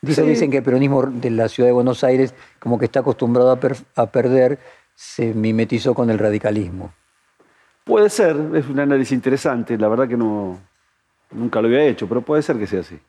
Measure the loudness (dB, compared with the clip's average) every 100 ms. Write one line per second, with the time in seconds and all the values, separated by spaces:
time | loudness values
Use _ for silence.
0 | -2 0 2 2 2 0 0 2 2 2
1 | 0 -4 -4 0 -2 2 2 4 0 0
2 | 0 2 0 -2 -20 _ -4 -2 0 -2
3 | -2 -2 0 2 4 2 0 -4 -10 -4
4 | -2 0 2 2 2 0 -10 -20 _ _
5 | -16 -6 -4 -2 0 0 0 -2 -2 0
6 | 0 0 0 0 -2 -2 -4 -8 -14 -18
7 | _ _ _ _ _ _ _ _ 0 4
8 | 4 4 2 2 -2 -2 -2 -2 2 2
9 | 2 0 0 0 0 -4 -4 0 0 0
10 | 0 0 -2 -2 -6 -10 _ _ _ _
11 | _ _ _ -8 -4 0 2 4 2 0
12 | -4 -6 -2 -2 0 -4 -4 -6 -8 -16